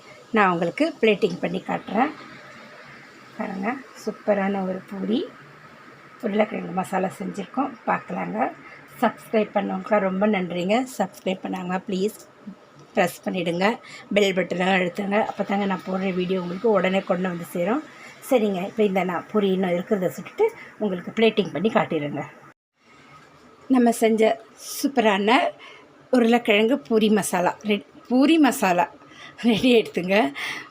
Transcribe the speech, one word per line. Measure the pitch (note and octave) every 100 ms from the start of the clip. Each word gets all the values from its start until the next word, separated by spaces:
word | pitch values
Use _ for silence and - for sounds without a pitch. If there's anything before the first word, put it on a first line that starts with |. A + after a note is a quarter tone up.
| - - - A3
நான் | G3
உங்களுக்கு | E3+ E3+ - D#4 D#4
பிளேட்டிங் | A3 G3+ G3+ F3
பண்ணி | F3+ F3+ -
காட்டுறேன். | F3 - F#3+ C#4+ - - - - - - - - - - - - -
பாருங்க, | G#3 F#3+ G3 C4+ - -
சூப்பரான | - G#3 - G3+ G3 G3 F#3
ஒரு | F#3 -
பூரி | G3 F#3+ A#3 A4+ - - - - - - - - -
உருளைக்கிழங்கு | A3+ G3+ G#3+ G3 F3+ F3
மசாலா | F3+ F#3+ F#3 -
செஞ்சுருக்கோம். | F#3 F3+ F#3 - C#4+ - -
பார்க்கலாங்க. | F3+ - F#3 F3+ G3 B3+ - - - - -
சப்ஸ்கிரைப் | A3+ - - A3+ G#3+ G#3
பண்ணவங்களுக்குலாம் | G3 F#3+ F#3 G#3 F#3+
ரொம்ப | F#3+ G#3 G3+
நன்றிங்க. | F3+ F3+ F3+ A3 C4 -
சப்ஸ்கிரைப் | F#3 - - F#3
பண்ணாங்க | - F#3 F3+ F#3 -
ப்ளீஸ் | F#3 G3+ - - - - F#3 - - -
ப்ரெஸ் | - F3+ -
பண்ணிவிடுங்க, | - F#3 F3 E3+ G3 C4 - - -
பெல் | G3+ G3 F#3
பட்டனை | F3 F3 F3+ F#3+
அழுத்துங்க. | F3+ F3 G3 G3+ G#3+
அப்போ | - G3
தாங்க | G3+ G3
நான் | F3+ -
போடுற | F#3 F#3+ F3+
வீடியோ | F3+ F#3
உங்களுக்கு | F3 F#3 A#3 G3+
உடனே | F#3 F#3+ F#3+
கொண்டு | F3+ F#3
வந்து | F3 E3
சேரும். | F#3 F3 C4 D4+ - - - -
சரிங்க, | C4 G#3+ F#3+ G3
இப்போ | - G#3
இந்த | F#3 F#3
நான் | E3+ -
பூரி | G#3+ G3+ F#3
இன்னும் | F#3+ F3
இருக்கிறத | F#3 G#3 F3+ -
சுட்டுட்டு | - - A4 - - -
உங்களுக்கு | G#3+ F#3 F#3+ -
பிளேட்டிங் | A3+ A3 F3+
பண்ணி | D3 G#3 G#3+
காட்டிடுங்க. | D#3 E3 D3 C#3+ D3+ - - _ _ _ _ - - - - - - - -
நம்ம | C4 A#3 A3+
செஞ்ச | A3 A3 A3 - - - - -
சூப்பரான | C#4+ - A3 G3 G#3 C4 - - - - - - - B3+
உருளைக்கிழங்கு | A3+ A#3 A#3 G#3 A3 C#4 -
பூரி | A3 A3 G#3+
மசாலா | F3+ F#3 F3 - G#3
ரெடி, | G3+ - - -
பூரி | B3+ D4 E4 C4+
மசாலா | A3 F#3+ F3 - - - - - - A3+
ரெடி | G#3 B3+ A#3+
ஆயிடுத்துங்க. | - - F3+ G3 C#4 C#4+ - - -